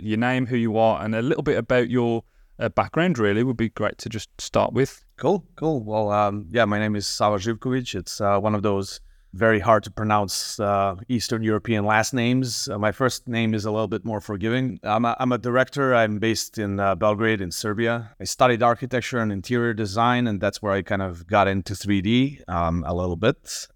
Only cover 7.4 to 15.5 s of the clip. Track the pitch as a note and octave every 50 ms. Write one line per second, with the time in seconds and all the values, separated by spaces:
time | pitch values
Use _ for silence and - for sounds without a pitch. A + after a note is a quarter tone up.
7.4 | F#2 A#2 A2+ G#2+ - C3 B2+ C3 B2 - - F#2+ F2 - - - G#2+ G2+ G2+ G2
8.4 | G2+ G#2+ G#2+ G2+ G2 G#2+ G2 G2 G2 - - - - - - _ _ _ - F#2
9.4 | A2+ A2+ A2 G#2 F#2+ A2+ A2 G#2+ - G#2+ - - G#2+ G#2+ G#2+ G#2 G2+ F#2+ - -
10.4 | - - - - G#2 G2+ G2+ G2 G2 G2 F#2 F#2 A#2+ - B2+ A2 - - A#2+ A2
11.4 | A2 A2 A2 G#2 - A#2 A2+ G#2+ G2+ G#2 G#2+ A2 A2+ - C3+ B2 A#2 A#2+ B2+ C3
12.4 | C3 A#2+ A2 - - - G#2 G2+ G#2 G#2+ G2 - C3 B2 - - - B2+ A#2 A#2
13.4 | A2+ A2 A2 G#2+ G2+ A2 G#2+ A2 A2 F#2 A2 G2+ F2+ A2 G#2+ G#2 - - G#2 F#2
14.4 | G2+ A2 A#2+ B2+ C3 B2+ F#2 - - G#2+ G#2 A2+ A#2+ A#2 A2+ - C3 B2 B2 A2+
15.4 | G#2+ B2